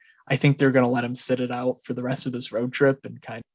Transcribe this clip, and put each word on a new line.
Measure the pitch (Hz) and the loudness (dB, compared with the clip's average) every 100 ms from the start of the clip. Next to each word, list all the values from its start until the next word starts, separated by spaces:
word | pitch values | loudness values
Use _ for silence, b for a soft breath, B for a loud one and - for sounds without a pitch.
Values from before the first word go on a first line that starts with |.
| b b b | b b b
I | 131 | 2
think | 143 139 | 2 4
they're | 139 | 4
gonna | 131 123 | 4 4
let | 123 | 2
him | 120 | -2
sit | 123 - 127 | -4 -2 -2
it | 123 | -2
out | 123 127 123 | -4 -4 -4
for | - | -6
the | 127 | -8
rest | 123 135 135 | -4 -4 -4
of | |
this | 120 - | -6 -6
road | 110 123 | -4 -4
trip | - 139 135 101 | 2 2 2 -4
and | 117 | -16
kind | - 117 | -14 -14
of, | - | -16